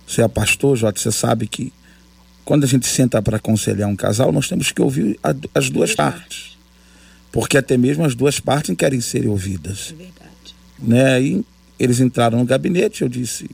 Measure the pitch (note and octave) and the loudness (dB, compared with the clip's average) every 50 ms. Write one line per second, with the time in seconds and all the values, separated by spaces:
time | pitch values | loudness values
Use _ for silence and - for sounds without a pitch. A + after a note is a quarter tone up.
0 | - - - - A#2 A2 - A2+ A2 - - - - C#3 C#3 A#2 A2+ G#2+ G2+ - | -14 -6 0 0 0 2 2 0 0 0 0 2 2 2 2 2 2 0 0 -2
1 | - A2+ A2 - - A#2+ A#2 A2+ A2+ G#2 - - - - - _ _ - - _ | -2 -2 -2 0 0 0 0 0 -2 -6 -6 -8 -8 -10 -10 _ _ -20 -20 _
2 | _ _ _ _ _ - - _ - - C#3+ D3+ C#3 B2+ C3+ C3 A#2+ - - - | _ _ _ _ _ -20 -20 _ -2 2 2 2 4 4 2 2 0 0 0 2
3 | C3 A#2+ - A2+ G2+ - G#2+ G#2+ - - A2 G#2+ - G#2+ G#2 G2 G#2 G2+ G2+ F#2+ | 2 2 2 0 0 0 -2 -2 0 0 0 0 0 -2 -2 0 -2 -2 -2 -2
4 | - G#2 G#2 A2 C3+ D#3+ D#3+ D3 C3+ - F3+ F3+ D3+ - - - - - C3 D3 | -2 -2 0 2 2 2 2 0 -2 -2 -2 -2 -2 -2 0 0 0 0 2 0
5 | - G#3 - - - - - C3+ - - - C#3+ C3+ C3 C#3 D#3 E3 - - - | 0 -2 -2 -2 -2 -2 -2 -2 -6 -4 -4 -2 -2 0 0 0 0 0 0 0
6 | D3 C#3+ - - - - - - - - - _ _ _ _ _ _ _ - - | -2 -2 -2 -6 -14 -16 -16 -16 -16 -18 -20 _ _ _ _ _ _ _ -20 -20
7 | - - - - _ _ - A#2 A2 - - C#3+ B2 - C3+ B2 B2 C3 D3 D3+ | -20 -20 -20 -20 _ _ -4 -4 -2 2 0 0 2 2 2 2 2 2 2 2
8 | E3+ D3 A#2+ A#2 C3 D3 C#3 - - - C3 D3+ D3+ - F3+ E3 E3 - C3+ B2 | 0 0 0 2 0 0 0 0 -2 0 -2 0 0 -4 -2 0 0 0 0 0
9 | A#2 - - - - A2 G#2 G2 F#2 G2 F#2 E2+ D2 F2+ G2 G2 - - E3 D#3 | -4 -4 -4 -2 0 0 -2 -2 -2 -4 -8 -8 -8 -10 -10 -10 -12 -14 -16 -18
10 | F#3 F#3 - - - - - - - - - - - - - - - A2+ A#2 B2 | -20 -20 -20 -20 -20 -20 -20 -20 -20 -20 -20 -20 -20 -20 -18 -6 0 2 4 4
11 | C3+ C3+ C3 B2+ C3 D3 F3+ G3+ A3+ - _ _ _ _ _ - B2+ B2 B2 B2 | 6 4 4 2 2 0 0 -2 -4 -6 _ _ _ _ _ -2 0 0 2 4
12 | C3 B2 B2 B2 A#2 A#2 A2+ A#2+ B2 A#2 C3+ C3+ D3 - F3 F3 G3+ G#3+ - - | 2 2 2 2 2 2 2 2 2 2 2 0 0 0 0 2 0 0 0 -2
13 | - C3 B2 B2 B2+ A#2 - - - - | -4 -4 -4 -4 -6 -6 -8 -10 -12 -14